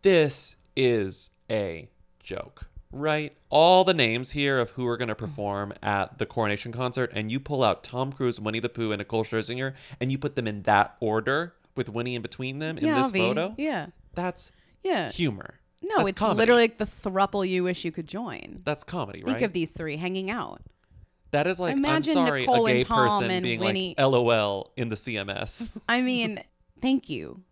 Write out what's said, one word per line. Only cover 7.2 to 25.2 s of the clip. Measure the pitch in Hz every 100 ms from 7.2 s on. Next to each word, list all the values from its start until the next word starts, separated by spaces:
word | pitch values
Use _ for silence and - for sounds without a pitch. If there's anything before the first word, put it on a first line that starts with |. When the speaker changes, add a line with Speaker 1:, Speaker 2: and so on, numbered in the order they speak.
| 107
Speaker 1:
you | 127
pull | 135 139
out | 117 90
Tom | - 120 135
Cruise, | 135 127 110
Winnie | 107 110
the | 117
Pooh, | - 110
and | 104
Nicole | 104 113
Scherzinger, | 110 113 107 123 135 135 - -
and | 127
you | 139
put | 143 139
them | 113
in | 104
that | 98 101 - -
order | 113 110 113 139 170 _ _ -
with | 117
Winnie | 110 123
in | 123
between | 104 - 131 135
them | 156 160
in |
Speaker 2:
Yeah, | 302 285
Speaker 1:
this | 262
Speaker 2:
Avi. | 190
Speaker 1:
photo. | - - 180 220
Speaker 2:
Yeah. | 302 226 156 _ -
Speaker 1:
That's | - 180 175 - _ _ _
Speaker 2:
Yeah. | 381 277 143
Speaker 1:
humor. | - 160 117 - - _ _
Speaker 2:
No, | 370 427
Speaker 1:
That's | 202
Speaker 2:
it's | 190
Speaker 1:
comedy. | 214 202
Speaker 2:
literally, | 226 240
like, | 233 226
the | 208
thruple | - 202 190 196 202 190
you | 185
wish | 180 180
you | 175
could | 160 156
join. | 196 233 120 - -
Speaker 1:
That's | 180 147
comedy, | - 175 107 85
Speaker 2:
Think | - -
Speaker 1:
right? |
Speaker 2:
of | 220
these | 175 160
three | - 160 147
hanging | 180 190 190
out. | 233 - - - _ _ - - _ _
Speaker 1:
That | 143 165
is | 180
like, | 180 277
Speaker 2:
Imagine | 285 311 302 311
Speaker 1:
I'm | -
sorry, | 269
Speaker 2:
Nicole | 254 247 226
Speaker 1:
a |
gay | 123
Speaker 2:
and | -
Tom | - - 208
Speaker 1:
person | 190
Speaker 2:
and | 180
Speaker 1:
being | 123 113
Speaker 2:
Winnie. | 110 - 185
Speaker 1:
like, | 156
"L | 135
O | 127 117
L | 117 104 98 - -
in | 117
the | 107
C | -
M | 110